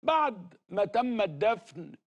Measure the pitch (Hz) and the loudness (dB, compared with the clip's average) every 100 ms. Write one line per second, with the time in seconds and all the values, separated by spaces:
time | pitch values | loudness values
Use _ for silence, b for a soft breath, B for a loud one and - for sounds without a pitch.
0 | - 320 302 208 180 - _ 190 208 226 | 2 2 2 -2 -14 -20 _ -2 0 2
1 | 247 233 196 147 208 226 - 135 147 - | 0 0 -2 2 0 0 -4 -16 -16 -16